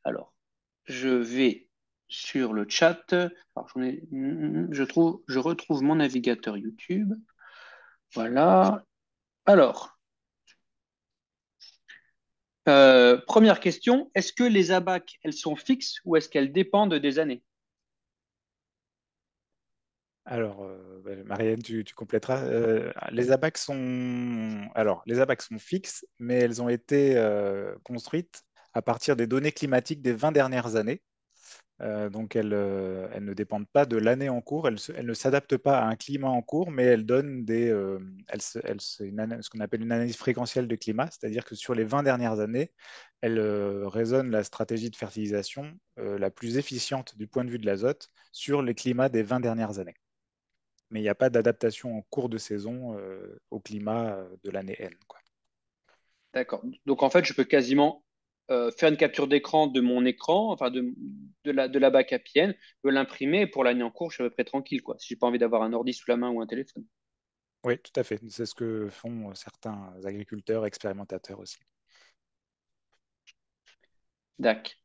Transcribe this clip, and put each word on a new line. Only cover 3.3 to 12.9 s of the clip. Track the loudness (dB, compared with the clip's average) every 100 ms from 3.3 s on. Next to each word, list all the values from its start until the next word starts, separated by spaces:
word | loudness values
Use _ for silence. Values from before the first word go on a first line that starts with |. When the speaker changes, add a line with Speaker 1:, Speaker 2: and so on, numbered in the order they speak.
| -4 _ -14 -10
Speaker 1:
j'en | -6
ai... | -4 -6 -10
je | -6 -6 -4 -4 -2 -2 -2
trouve... | 0 4 2 2 -4
je | -2
retrouve | -2 -4 -2 0
mon | 2 4
navigateur | 2 2 0 -2 -4 -6
YouTube. | -8 -12 -6 -2 -2 -4 -10 _ -20 -20 -20 -20 -20 _ _
Voilà. | -6 -2 4 6 6 6 2 _ _ _ _ _ _ 6
Alors, | 8 8 4 -12 _ _ _ _ _ _ _ _ _ _ _ _ _ _ _ _ _ -20 _ _ -20 _ _ _ _ _ _ 6
euh, | 10 12